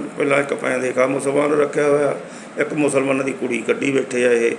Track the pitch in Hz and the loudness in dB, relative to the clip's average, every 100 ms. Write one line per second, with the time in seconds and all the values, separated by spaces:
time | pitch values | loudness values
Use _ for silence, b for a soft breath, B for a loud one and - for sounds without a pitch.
0 | 143 - 143 139 143 - 131 127 127 123 | -4 -4 0 0 0 -2 -2 -2 0 2
1 | 131 139 139 143 147 151 147 156 147 143 | 0 0 0 0 2 2 2 2 2 2
2 | 143 - - B B - 143 156 143 139 | 2 -2 -8 B B -4 -2 0 0 2
3 | 135 135 135 131 131 120 110 117 135 135 | 0 0 -2 -4 -4 -2 -2 0 0 0
4 | 123 123 123 117 117 | 0 0 2 4 2